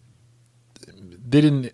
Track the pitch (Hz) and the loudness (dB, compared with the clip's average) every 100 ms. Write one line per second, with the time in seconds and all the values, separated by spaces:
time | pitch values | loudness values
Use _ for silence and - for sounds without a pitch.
0 | _ _ _ _ _ _ _ - - 95 | _ _ _ _ _ _ _ -20 -20 -20
1 | 92 87 120 143 151 139 123 | -20 -18 -2 2 2 0 -6